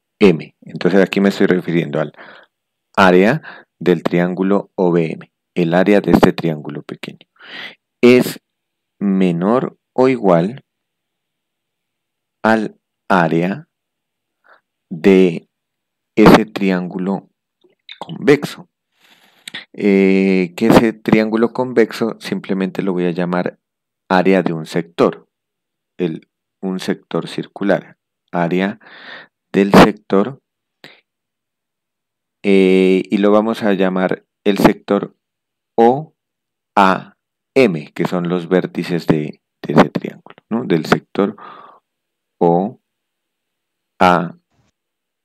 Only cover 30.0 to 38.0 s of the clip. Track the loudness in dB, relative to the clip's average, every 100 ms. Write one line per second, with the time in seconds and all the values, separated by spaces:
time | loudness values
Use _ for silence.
30 | -2 -2 -2 -8 _ _ _ _ -20 -20
31 | _ _ _ _ _ _ _ _ _ _
32 | _ _ _ _ 0 2 4 4 2 2
33 | 0 0 2 2 0 -4 -2 0 -2 0
34 | -2 -4 _ _ -4 0 0 0 -2 -2
35 | -4 _ _ _ _ _ _ 2 2 2
36 | -6 _ _ _ _ _ _ 0 2 0
37 | -6 _ _ _ _ 0 2 0 -10 -8